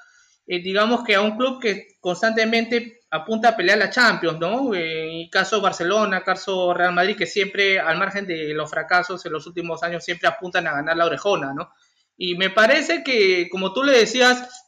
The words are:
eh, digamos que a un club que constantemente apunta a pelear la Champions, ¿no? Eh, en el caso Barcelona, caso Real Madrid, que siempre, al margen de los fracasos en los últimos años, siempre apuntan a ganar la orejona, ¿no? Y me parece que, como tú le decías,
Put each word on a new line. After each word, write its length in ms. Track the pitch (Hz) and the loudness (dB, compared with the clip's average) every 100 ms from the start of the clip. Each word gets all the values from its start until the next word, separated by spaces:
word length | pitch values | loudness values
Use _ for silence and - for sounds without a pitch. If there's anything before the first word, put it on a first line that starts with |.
| _ _ _ _ - | _ _ _ _ -8
eh, 160 | 180 | -6
digamos 440 | 180 196 220 240 240 | -2 0 2 0 2
que 100 | 196 | 2
a 60 | |
un 160 | 214 214 | 2 0
club 240 | 262 254 | -2 -2
que 260 | 233 196 - _ | -4 -4 -8 _
constantemente 960 | - 175 226 220 220 226 226 240 233 - _ | -6 -2 0 2 2 0 0 -2 -4 -12 _
apunta 400 | 160 - 220 233 | -8 -4 2 2
a 80 | 214 | 4
pelear 200 | 180 208 | 2 2
la 120 | 196 | 2
Champions, 500 | 220 233 180 170 160 | 4 2 4 -2 -2
¿no? 340 | 165 233 269 | -2 -2 -2
Eh, 300 | 190 165 160 | -2 -4 -6
en 180 | 160 165 | -6 -8
el 80 | 165 | -4
caso 320 | - 190 220 | -2 0 2
Barcelona, 600 | 190 - 170 208 208 185 | 0 0 0 2 2 0
caso 500 | 185 180 - 185 180 | -2 -4 -2 0 0
Real 200 | 175 180 | 2 2
Madrid, 220 | 175 185 214 | 2 0 0
que 80 | 170 | -2
siempre, 540 | - 190 196 196 190 | -2 -2 0 2 2
al 180 | 160 165 | 0 0
margen 280 | 190 190 196 | -2 -4 -6
de 280 | 165 151 | -6 -4
los 160 | 151 147 | -4 -4
fracasos 560 | 160 160 180 - 180 170 | -6 0 0 0 -6 -8
en 60 | |
los 120 | 151 151 | -8 -8
últimos 360 | 170 170 160 | -10 -8 -6
años, 200 | 170 170 | -6 -6
siempre 240 | 165 175 180 | -6 -2 -2
apuntan 400 | 170 180 185 170 | -2 -4 -4 -2
a 60 | |
ganar 240 | 143 151 165 | -4 -2 0
la 80 | 170 | 0
orejona, 480 | 139 202 185 139 | 0 0 0 -2
¿no? 180 | 139 170 _ _ _ _ _ | -8 -12 _ _ _ _ _
Y 180 | 180 175 | -6 -2
me 140 | 190 | 0
parece 540 | 190 220 302 302 330 | 4 4 4 0 -2
que, 440 | 277 247 190 185 175 | 0 2 4 4 0
como 240 | 190 190 | -4 -4
tú 100 | 190 | 0
le 140 | 277 262 | 4 4
decías, 680 | 214 247 247 247 - - | 4 4 4 2 -4 -18